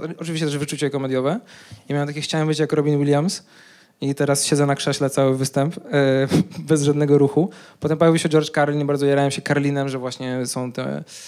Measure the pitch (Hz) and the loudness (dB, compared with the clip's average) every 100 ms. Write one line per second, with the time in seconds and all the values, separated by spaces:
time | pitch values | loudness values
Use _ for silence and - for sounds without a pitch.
0 | 160 - 165 160 156 143 143 143 143 139 | -6 -10 -8 -4 -2 -2 -4 -4 -4 -2
1 | 135 127 131 208 - - - - - 143 | -2 -2 0 -4 -8 -20 -20 -18 -6 -4
2 | 143 147 147 160 156 151 151 151 147 143 | -4 -6 -4 -2 0 0 0 0 2 2
3 | 143 143 170 - - - - - _ - | 2 2 0 -4 -14 -20 -20 -20 _ -8
4 | 139 139 143 143 - 147 143 139 - 139 | -4 -2 0 0 2 2 2 0 -2 -2
5 | 139 143 135 131 135 139 143 - - 143 | -2 2 2 2 -2 0 -2 -4 -2 2
6 | 139 135 135 - - - 151 156 143 143 | 2 2 2 2 0 -4 0 2 2 2
7 | 147 143 139 147 185 - - - 156 156 | 4 6 4 2 0 -4 -20 -6 -2 2
8 | 165 165 165 156 147 151 147 147 143 143 | 4 4 2 2 2 0 0 0 0 0
9 | 139 139 139 135 - 143 143 143 139 131 | 2 2 2 -2 -2 0 0 -2 -2 -4
10 | 127 - 127 127 120 127 127 123 131 147 | -8 -8 -6 -4 -4 -4 -6 -6 -6 -6
11 | 160 - | -10 -18